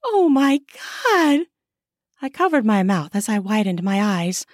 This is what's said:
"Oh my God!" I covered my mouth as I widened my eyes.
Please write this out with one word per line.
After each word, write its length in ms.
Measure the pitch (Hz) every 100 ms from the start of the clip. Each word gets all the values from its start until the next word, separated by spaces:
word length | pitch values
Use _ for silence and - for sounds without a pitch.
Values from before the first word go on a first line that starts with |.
"Oh 260 | 539 415 349
my 320 | 269 277 285 _ - - - 494
God!" 400 | 403 311 285 349 _ _ _ _ _ _ _
I 80 | 269
covered 360 | - 370 302 214
my 180 | 208
mouth 320 | 185 190 147 202
as 120 | 202
I 120 | 208
widened 420 | 196 214 202 175
my 180 | 185 196
eyes. 460 | 208 190 170 185 -